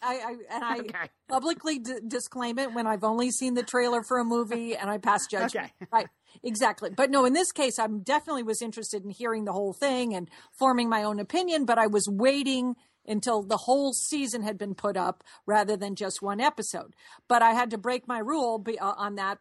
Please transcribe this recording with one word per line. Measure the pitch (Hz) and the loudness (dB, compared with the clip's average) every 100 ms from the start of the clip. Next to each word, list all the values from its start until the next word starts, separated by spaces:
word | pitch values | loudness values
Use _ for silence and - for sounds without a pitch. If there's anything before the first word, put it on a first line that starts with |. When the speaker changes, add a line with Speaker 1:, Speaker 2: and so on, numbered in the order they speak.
Speaker 1:
I, | 247 254 | -4 -4
I, | 233 240 - | -6 -10 -10
and | - | -6
I | 233 240 | -4 -4
Speaker 2:
<laughs> | |
Okay. | 220 180 160 _ - | -6 -8 -10 _ -4
Speaker 1:
publicly | 262 294 330 311 285 | -2 0 -2 -2 -4
d-, | 233 247 220 | -4 -8 -6
disclaim | 247 - 254 240 233 | -6 -6 -6 -4 -2
it | 269 | -2
when | 240 220 | -2 0
I've | 208 | 0
only | 214 226 247 | 0 2 0
seen | - 262 | 0 0
the | 247 | -2
trailer | 233 247 240 240 | 0 2 2 0
for | 220 254 | 0 0
a | |
movie | 233 233 220 233 233 | 2 0 -2 -4 -4
and | 214 196 | -4 -4
I | 208 | 0
pass | 220 208 - | 2 2 0
judgment. | 202 226 208 - - | -2 -2 -2 -8 -12
Speaker 2:
Okay. | 196 | 0
Speaker 1:
Right. | 226 - _ _ - | 0 0 _ _ -12
Exactly. | 247 214 233 208 190 | -6 2 2 2 -4
But | 190 262 | 0 4
no, | 277 | 4
in | 254 | 4
this | 294 370 | 4 2
case, | - 269 233 | 0 0 0
I | 220 | -2
definitely | 208 185 294 302 285 | -2 0 0 0 -4
was | 220 220 | -2 -4
interested | 233 220 208 208 | -4 -8 -8 -8
in | 196 | -8
hearing | 190 233 220 | -6 -4 -2
the | 208 | -2
whole | 185 202 | -2 -2
thing | 175 277 254 240 | 0 0 0 -2
and | 190 170 - - - | -4 -8 -14 -20 2
forming | 262 240 233 | 4 4 2
my | 220 | 2
own | 214 208 | 0 -2
opinion, | 202 339 359 320 240 | -2 0 2 2 4
but | 233 | 6
I | 220 | 6
was | 208 208 | 4 2
waiting | 196 254 277 269 262 247 240 _ _ - | 2 4 4 2 0 -2 -4 _ _ -6
until | 214 247 220 | -2 0 0
the | 196 214 | 0 -2
whole | - 277 277 | 2 2 2
season | 254 - 302 269 233 | -2 -2 -2 -2 -4
had | 214 202 | -6 -6
been | 202 | -8
put | 185 208 | -4 -2
up | 196 180 - - - - | 0 -2 -4 -12 -10 2
rather | 208 208 | 2 4
than | 208 202 196 | 0 -4 -6
just | 196 - | -6 -4
one | 202 202 | -4 0
episode. | 277 - - 175 160 _ - - - | 0 0 -4 -8 -10 _ -20 -18 2
But | 233 | 6
I | 226 | 6
had | 233 240 | 6 2
to | 214 | -2
break | 233 247 - | -2 -4 -4
my | 240 | -4
rule | 220 311 240 226 | -2 0 0 0
be-, | 226 220 | -4 -4
uh, | 196 | -4
on | 202 202 | -4 -4
that | 202 196 202 | -2 -4 -4